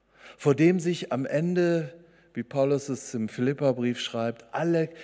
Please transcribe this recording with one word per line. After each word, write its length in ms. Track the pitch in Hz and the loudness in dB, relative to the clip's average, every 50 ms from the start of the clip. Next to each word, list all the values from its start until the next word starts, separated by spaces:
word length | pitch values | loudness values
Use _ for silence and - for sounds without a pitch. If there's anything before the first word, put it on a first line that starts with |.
| _ _ _ - - - - | _ _ _ -20 -20 -20 -10
Vor 180 | - - 147 139 | 0 2 2 4
dem 240 | 131 156 175 185 180 | 6 6 4 4 4
sich 320 | 156 180 175 - - - | 2 0 -2 -2 -2 -4
am 160 | 123 131 135 | -2 -2 -2
Ende, 640 | - - 151 170 175 180 180 175 170 170 165 156 143 - - - - - - _ _ | 0 0 0 0 0 2 2 2 2 2 0 -2 -4 -10 -18 -20 -20 -20 -20 _ _
wie 120 | - 120 113 | -10 -10 -8
Paulus 440 | - 139 139 135 139 143 135 135 - | -4 0 0 2 2 2 0 0 -4
es 220 | 127 113 - - | -6 -6 -6 -6
im 160 | - 113 110 107 | -6 -4 -4 -4
Philipperbrief 680 | - - 123 135 143 139 147 135 123 123 120 123 120 - | -2 -2 0 0 0 0 0 0 2 2 0 -2 -2 -2
schreibt, 460 | - - - 117 117 117 113 - - - | -6 -6 -4 -4 -4 -4 -4 -8 -10 -8
alle 360 | - 143 165 170 170 165 160 160 - - | -4 -2 0 2 2 2 0 -2 -6 -12